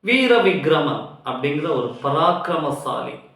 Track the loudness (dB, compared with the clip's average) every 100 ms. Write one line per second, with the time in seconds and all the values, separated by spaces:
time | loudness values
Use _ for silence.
0 | 2 2 4 6 4 2 2 2 2 -4
1 | -8 -12 -8 -4 -2 -2 -2 -2 -2 -4
2 | -2 2 2 2 -2 -2 -2 -4 -6 -6
3 | -8 -12 -20